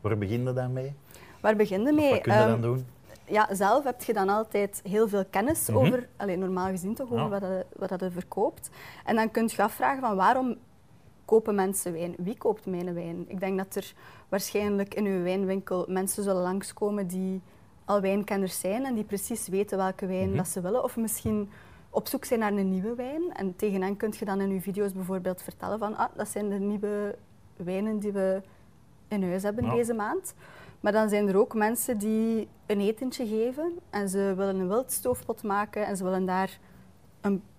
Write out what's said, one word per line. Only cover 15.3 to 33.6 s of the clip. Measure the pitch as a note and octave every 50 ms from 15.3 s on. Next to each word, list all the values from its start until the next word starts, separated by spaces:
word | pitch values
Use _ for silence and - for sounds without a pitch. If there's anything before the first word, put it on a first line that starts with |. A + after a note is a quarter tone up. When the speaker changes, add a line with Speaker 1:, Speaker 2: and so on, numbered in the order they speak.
| F#3 G3 G3+ F#3 F#3+ G3 F#3 - F#3 F3+ F3 -
Speaker 2:
mensen | F#3 F#3 F#3 G3 - - G#3
zullen | G3+ F#3+ F3+ F3+
langskomen | F3+ F#3 G3 G3 - - - - G#3 G#3 G#3 G3+
die | F3 F3+ F#3 F#3+ F#3+ F#3+ F#3+ - - - - - - - - -
al | - G3+ G#3
wijnkenners | F#3+ G3 G3 G3+ G3+ - G#3+ G3 G3 F3+ F3 -
zijn | - F3+ G3 A#3 C4+
en | C4+ B3+
die | G#3+ G#3+
precies | G#3 - G3 - - A#3+ A3 - -
weten | F3+ G3 G3+ G3+ - F#3+
welke | F#3+ F#3+ F#3+ - -
wijn | F#3 F#3 F#3 F#3+ F#3+
Speaker 1:
Mhm. | G3
Speaker 2:
dat | F#3 F#3 F3
ze | - G3
willen. | F3 F3+ G#3 B3+ -
Of | B3 -
misschien | - A3+ A3 - - - A3 G#3+ G#3 G#3 G3+ - - - - - - - -
op | - - G#3 -
zoek | - C4 -
zijn | - B3+ A3+
naar | A3 G#3 G3+
een | G3+ G3 F#3+
nieuwe | F#3+ F#3+ F#3 A3 A#3+
wijn. | A#3+ B3 B3+ C#4+ D#4+ E4+ F4+ -
En | - G3 G3 F#3
tegen | - - G#3+ G3 G3 F#3
hen | F#3+ G3+
kun | G3 - A3 G#3+ -
je | -
dan | G3+ G3 G3
in | G3 G3
uw | G3 F#3+
video's | F3 G3 F#3+ G3 G#3 G3+ F#3
bijvoorbeeld | F#3+ F#3 F3 F#3+ F#3+ F3+ F#3 F3+ F3+ -
vertellen | - - - - F#3 G3 A3
van, | A3 G#3 G#3+
ah, | - - - -
dat | - G#3+ G#3
zijn | - G#3 G#3 G#3
de | G3 G3+
nieuwe | G3 G3+ G#3 G#3 G#3 G#3 G#3 G3+ G#3 G3+ G3+ - - - - - - - -
wijnen | - F#3 E3+ F#3 F#3+ G3+ G#3+ G#3+ G#3+
die | G3+ G#3 G3
we | G3+ F#3+ F#3+ F#3+ F#3+ G3 - - - - - - - - - - - - -
in | G#3+ G#3 F#3+
huis | F3+ F3 F#3+ F#3+
hebben | G3+ G#3 A3+ A#3+
Speaker 1:
Ja. | A#3+ A#3
Speaker 2:
deze | A#3 A#3+ A3+ A#3+
maand. | A3+ G#3 G#3+ C#4 F#4+ F#4 - - - - - - - - - - -
Maar | - G#3+ G#3
dan | A3 A3 G#3+
zijn | G3+ G#3 G#3 G3+
er | F#3 F#3+
ook | A3+ B3 -
mensen | A3+ G#3+ G#3+ A#3 A#3 - - B3 G#3+
die | G3+ A3 A3 A3 A3 A3+ A3+ A3 G#3 - - - -
een | - G#3 G3+
etentje | G3+ G3+ A3 A3 C4 B3+ B3 - C4
geven | G#3+ G#3+ A3 A3 B3 B3+ C#4+